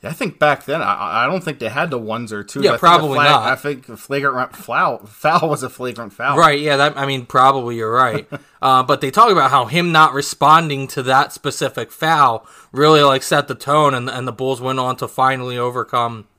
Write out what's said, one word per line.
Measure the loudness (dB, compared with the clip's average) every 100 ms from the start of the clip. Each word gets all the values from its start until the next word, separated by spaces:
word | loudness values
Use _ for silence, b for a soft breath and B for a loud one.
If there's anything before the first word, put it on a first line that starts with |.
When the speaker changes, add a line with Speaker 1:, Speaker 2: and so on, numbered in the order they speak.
Speaker 1:
Yeah, | -12
I |
think | -8 -8 0
back | 0 0 -4
then, | -4
I, | -2 -4 -4 -2
I | -2
don't | -2
think | -6 -8
they | -8
had | -4 -4
the | -6
ones | -6 -8 -8
or | -10
twos. | -10 -2
Speaker 2:
Yeah, | 0
Speaker 1:
I |
think | 2
a | 4
Speaker 2:
probably | 4 2 0
Speaker 1:
flag, | 2
Speaker 2:
not. | 2 2
Speaker 1:
I | -4
think | -4 -10 -12
a | -20
flagrant | -6 -4 -2
ra-, | -4 -6
foul, | -10 -6 -2 -2 -4 -12
foul | -4 0 0 0
was | -4
a | -6
flagrant | -10 -10 -10 -16
foul. | _ -2 4
Speaker 2:
Right, | 4 4
yeah, | 0 2
that, | 0 0
I | -4
mean, | -6 -2
probably | 4 4 4 -2 -6
you're | -2
right. | 2 2 0 -8
Speaker 1:
<laughs> | -16 b b
Speaker 2:
Uh, | 2 2
but | 2 0
they | 0
talk | 4 4
about | 4 4
how | 2 0
him | -2 0
not | 4 4
responding | 2 -6 0 4 4 4 -6 -8
to | -6
that | 0 2 0
specific | -4 -10 -6 -6 -6 -10
foul | -6 -2 2 2 2 -8 b b
really, | 0 4 6
like, | 6 2
set | 0 -2 -2
the |
tone, | -8 -2 2 2
and, | 0 -6
and | -8 -8
the |
Bulls | -6 -6 -4
went | -4 -4
on | -4 -4
to | -8
finally | -2 -2 0 -6 -4
overcome | -4 -4 -4 -2 -4 -6 -18